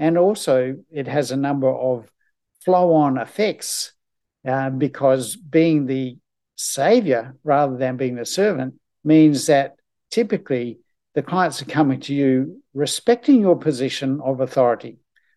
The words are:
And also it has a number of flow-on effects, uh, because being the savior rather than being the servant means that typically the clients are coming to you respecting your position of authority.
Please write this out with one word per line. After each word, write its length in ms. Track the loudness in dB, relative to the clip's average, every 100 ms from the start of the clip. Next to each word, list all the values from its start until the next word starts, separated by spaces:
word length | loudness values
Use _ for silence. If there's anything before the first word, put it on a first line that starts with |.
And 180 | -2 2
also 600 | 2 0 0 0 0 -6 -12
it 160 | -10 -4
has 240 | -4 -2
a 60 | -2
number 320 | -2 0 0
of 420 | 0 -2 -4 -6 _ _ _ _ _
flow-on 520 | 0 2 4 4 2 0
effects, 760 | -4 -4 -4 -4 -8 -10 -10 _ _ _ _ _
uh, 260 | -6 -4 -4
because 680 | -2 -4 0 2 2 0 -12
being 500 | -2 2 4 2 0
the 300 | -4 -6 -10 _ _ _ -12
savior 800 | -8 -2 2 2 2 -2 -4 -8
rather 320 | -2 0 0 -2
than 220 | -4 -4
being 180 | -4 -6
the 80 |
servant 560 | -6 -2 -2 -2 -6 -10 _ _
means 420 | 2 6 6 4 2
that 300 | 2 0 -6 _ _ _
typically 720 | -2 -2 -2 -2 -4 -4 -10 _ _ _
the 80 | -8
clients 400 | -4 0 -2 -2
are 40 | -4
coming 340 | 0 0 0
to 140 | -4
you 460 | 0 2 2 0 -8 _
respecting 640 | -6 -4 -2 0 0 4 4
your 160 | 4 2
position 640 | 0 -2 -4 -4 -4 -4
of 160 | -4 -2
authority. 580 | -2 2 2 0 -6 -20 _ _ _